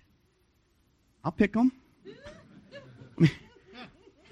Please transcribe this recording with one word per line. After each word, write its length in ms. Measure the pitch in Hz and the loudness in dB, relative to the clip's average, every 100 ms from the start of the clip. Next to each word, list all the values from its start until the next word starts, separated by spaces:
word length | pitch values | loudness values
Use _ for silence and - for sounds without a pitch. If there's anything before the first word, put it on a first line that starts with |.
| _ _ _ _ _ _ _ _ _ _ _ _ | _ _ _ _ _ _ _ _ _ _ _ _
"I'll 80 | 151 | -10
pick 240 | - 202 220 | 0 0 4
'em." 160 | 254 - _ _ 392 453 571 622 - - - 554 539 - - - | 0 0 _ _ -20 -20 -20 -20 -20 -20 -20 -20 -20 -20 -20 2
<laughs> 120 | 160 - - - - 254 240 339 381 _ 349 | 2 2 -14 -20 -20 -20 -20 -20 -20 _ -20